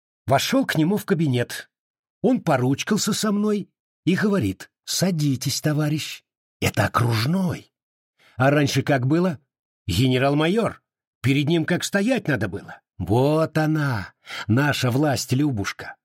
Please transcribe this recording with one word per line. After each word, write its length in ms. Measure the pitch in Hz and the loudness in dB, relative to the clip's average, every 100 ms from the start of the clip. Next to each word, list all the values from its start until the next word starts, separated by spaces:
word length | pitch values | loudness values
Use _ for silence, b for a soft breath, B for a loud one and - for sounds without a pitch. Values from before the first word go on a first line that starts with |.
| _ _ - | _ _ -2
Вошёл 380 | 135 - 262 | 0 2 0
к 120 | 254 156 | 0 0
нему 200 | 156 202 | 0 0
в 80 | |
кабинет. 640 | - 156 156 123 120 - - _ _ _ _ _ | 0 0 0 0 -2 -8 -16 _ _ _ _ _
Он 180 | 208 254 | 0 0
поручкался 720 | - 131 127 139 - 208 214 | 0 0 2 0 -2 -2 -2
со 200 | - 220 | -2 -2
мной 360 | 202 214 208 - _ _ _ | 0 0 -2 -6 _ _ _
и 120 | 156 180 | 0 0
говорит: 540 | 208 196 101 92 - _ | 2 0 -2 -4 -12 _
«Садитесь, 760 | - - 180 165 147 127 139 - | -8 -2 0 0 0 0 -4 -4
товарищ, 640 | 156 151 151 156 - - _ _ _ - | -2 -2 -2 -4 -6 -14 _ _ _ -6
это 260 | - - 101 | -4 0 0
окружной». 840 | - 117 110 123 190 175 - - _ _ _ _ _ b b | 0 0 0 0 0 -2 -4 -12 _ _ _ _ _ b b
А 140 | 135 | 2
раньше 320 | 147 139 135 | 4 2 0
как 240 | 127 139 131 | 0 0 2
было? 320 | 165 180 135 _ _ _ _ - | 2 0 -2 _ _ _ _ -4
Генерал-майор. 960 | 85 131 127 139 147 160 220 180 - _ _ _ _ | 0 2 2 2 2 2 0 -2 -4 _ _ _ _
Перед 280 | 135 139 143 | 0 2 2
ним 160 | 170 | 2
как 200 | 151 175 | 0 -2
стоять 440 | - 202 208 247 156 | -2 -2 0 0 0
надо 200 | 123 101 | -2 -4
было. 320 | 95 - - _ - | -8 -14 -20 _ -8
Вот 580 | 92 117 139 156 156 156 | 0 2 2 2 0 0
она, 540 | 156 156 143 113 - - B B B | 0 0 0 -4 -6 -16 B B B
наша 420 | 117 147 - 127 | 2 2 0 0
власть, 420 | 123 151 120 - | 2 0 0 -2
Любушка. 640 | 127 151 107 95 - - - | 0 0 -2 -6 -8 -14 -18